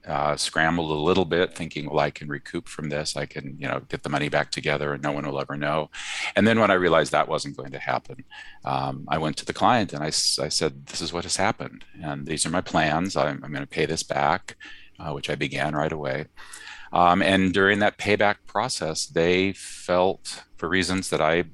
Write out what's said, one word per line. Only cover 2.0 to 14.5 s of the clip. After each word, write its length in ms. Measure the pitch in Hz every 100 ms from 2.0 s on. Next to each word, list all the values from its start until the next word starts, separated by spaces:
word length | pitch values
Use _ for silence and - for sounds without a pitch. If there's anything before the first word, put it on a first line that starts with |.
I 100 | 73
can 180 | - 76
recoup 400 | 71 - 85 -
from 220 | - 76
this. 260 | 73 78 73
I 100 | 71
can, 300 | - - 143
you 100 | 139
know, 120 | 127 120
get 140 | -
the 80 | -
money 180 | 71 -
back 220 | 73 76
together 420 | - 78 73 73
and 100 | 71
no 100 | 73
one 120 | 71 71
will 140 | 69
ever 160 | 69 71
know." 320 | 73 78 76 - - - - -
And 100 | 104
then 140 | 113
when 100 | 104
I 40 |
realized 380 | 92 87 82 73
that 160 | 73 76
wasn't 280 | 76 71 69
going 160 | 67
to 60 | 65
happen, 460 | - - - 67 - - - -
um, 420 | - 67 67 67 -
I 80 | 80
went 180 | 78 71
to 80 | -
the 80 |
client 380 | - 95 120 101
and 80 | 71
I 40 | 76
s-, 300 | - - -
I 120 | 76
said, 360 | - 80 67 71
"This 140 | -
is 120 | 82
what 120 | 85
has 120 | 90 -
happened, 480 | 98 117 62 - - -
and 240 | 76 71 71
these 180 | 78
are 60 | 78
my 100 | 85
plans. 560 | 90 85 80 78 95 -
I'm, 260 | 73 -
I'm 100 | -
gonna 140 | 69 69
pay 200 | - 76
this 160 | 82
back," 540 | - 69 71 90 -